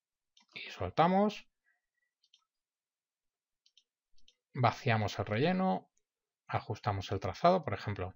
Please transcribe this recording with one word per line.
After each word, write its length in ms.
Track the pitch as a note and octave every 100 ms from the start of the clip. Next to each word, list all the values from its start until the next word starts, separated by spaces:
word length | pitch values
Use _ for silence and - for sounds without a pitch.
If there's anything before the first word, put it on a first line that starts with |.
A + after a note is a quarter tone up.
| _ _ _ _ _
y 160 | - -
soltamos. 800 | - F#2 - E3 F#3+ G#3 - - _ _ _ _ _ _ _ _ _ _ _ _ _ _ _ _ _ _ _ _ _ _ _ _ _ _ - - _ _
Vaciamos 680 | C#3+ A#2 - B2 A2 G#2 -
el 80 | G#2+
relleno. 640 | G#2+ D#3+ F#3 F#3+ F#3 - _ _ _ _ _ -
Ajustamos 680 | G#2+ - G#2+ - G2 -
el 80 | G2
trazado, 420 | F#2+ - E3+ F3+
por 120 | -
ejemplo 400 | G2 - G2 F#2